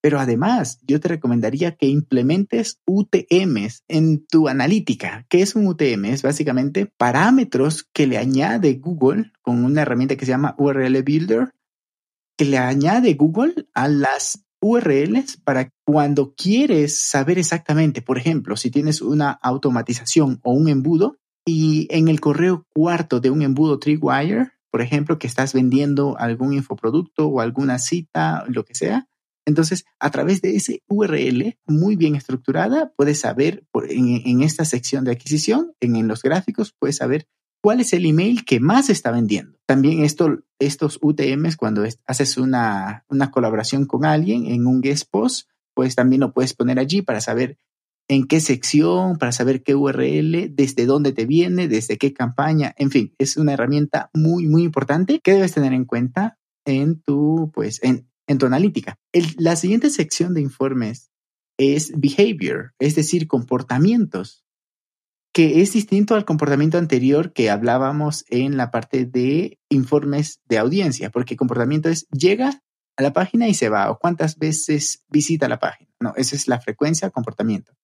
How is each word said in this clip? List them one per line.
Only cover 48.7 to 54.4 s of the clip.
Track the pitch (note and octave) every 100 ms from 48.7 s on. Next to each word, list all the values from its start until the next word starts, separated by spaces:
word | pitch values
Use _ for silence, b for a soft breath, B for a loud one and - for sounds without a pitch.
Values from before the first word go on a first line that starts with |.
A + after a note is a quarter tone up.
| D3 E3+ F3+ F#3 E3
para | B2
saber | A#2+ B2 C3
qué | -
U | C#3 C#3
R | C3 C3+ D3+
L, | D#3 E3+ F#3
desde | C#3+ C3+ C3+
dónde | A#2+ C#3 C#3+
te | A#2+
viene, | A2+ D#3+ F3+ F3+ E3+
desde | A2 A#2 G#2+
qué | C#3
campaña, | C#3 B2 B2 D3 D#3 C#3 -
en | C#3
fin, | C3+ G#2 _
es | C3+ -
una | D3+
herramienta | C#3 A#2+ D3 D3 C3+ -
muy, | D#3 D#3 F3